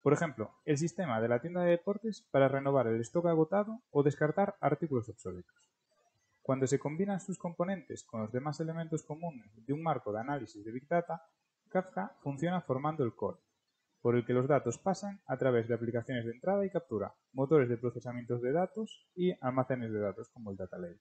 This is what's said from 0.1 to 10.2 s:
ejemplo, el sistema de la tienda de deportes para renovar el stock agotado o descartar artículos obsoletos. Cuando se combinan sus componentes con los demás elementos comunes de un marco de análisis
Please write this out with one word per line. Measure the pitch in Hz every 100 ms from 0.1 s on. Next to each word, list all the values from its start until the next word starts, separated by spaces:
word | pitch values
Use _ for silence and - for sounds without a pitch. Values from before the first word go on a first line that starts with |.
ejemplo, | 147 165 127 104 _ -
el | 143
sistema | 165 - 170 113
de | 113
la | 120
tienda | - 180
de | 175
deportes | 175 196 202 226 202 _
para | 139 135
renovar | 135 139 139 113
el | 113
stock | 117 170 170
agotado | 165 160 196 208 226 _
o | 143
descartar | 143 139 151 156 202 -
artículos | 143 147 165 131 107
obsoletos. | - 95 90 - _ _ _ _ _ _ _ _ _
Cuando | - 131 131
se | 139
combinan | 143 156 202 190
sus | - 180
componentes | 175 170 175 196 - 110
con | - 113
los | 107
demás | 123 151 147
elementos | 160 165 160 160
comunes | - 151 170 131 - 110 -
de |
un | 147
marco | 165 131 107
de |
análisis | 107